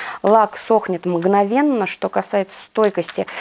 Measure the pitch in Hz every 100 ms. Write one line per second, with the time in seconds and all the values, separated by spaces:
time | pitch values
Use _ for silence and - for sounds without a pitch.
0 | - - 196 220 208 - - 220 - 175
1 | 180 170 185 202 202 254 294 240 190 -
2 | 190 196 - 202 190 - - 220 208 175
3 | - - 196 -